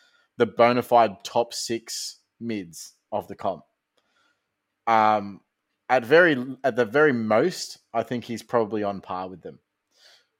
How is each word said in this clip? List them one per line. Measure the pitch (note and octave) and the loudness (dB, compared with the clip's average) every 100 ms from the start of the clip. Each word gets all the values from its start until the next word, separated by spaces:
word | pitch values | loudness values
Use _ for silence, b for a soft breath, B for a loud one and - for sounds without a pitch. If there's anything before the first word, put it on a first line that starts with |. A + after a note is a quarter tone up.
| b b b - | b b b -2
the | A2+ | 0
bona | - A#2 B2 | 4 4 4
fide | A#2 A#2+ A2 F#2 | 4 4 4 0
top | - A#2+ A#2 | -4 -2 -2
six | - - A#2 - - - - _ _ | -6 -8 -8 -8 -12 -12 -16 _ _
mids | A#2 G#2 E2+ E2 - _ _ | -8 -8 -10 -18 -20 _ _
of | G#2 F#2 | -10 -10
the | G2 | -8
comp. | G2+ D#2+ _ _ _ _ _ _ _ _ _ _ _ _ - | -8 -8 _ _ _ _ _ _ _ _ _ _ _ _ 0
Um, | A2 G#2+ G#2+ G2+ F#2 _ _ _ _ - | 4 4 2 -2 -14 _ _ _ _ -2
at | B2+ | -2
very, | A#2 D#3+ F3 C3 C3 B2+ | 4 4 6 2 -6 -6
at | C3+ A2+ | -4 -2
the | A2 | 0
very | C#3 D3+ | 2 2
most, | A#2+ A2 A2 F3 - - - _ | 2 2 2 2 -4 -12 -16 _
I | A#2 | -6
think | A2+ B2 A2+ | -4 -8 -8
he's | A2+ | -12
probably | - B2 G#2 G#2+ | -2 -2 0 -4
on | G2+ F#2+ | -6 -6
par | - F#2 F#2 | -10 -10 -10
with | F#2 | -14
them. | F2 C2+ _ _ _ b b b b | -18 -20 _ _ _ b b b b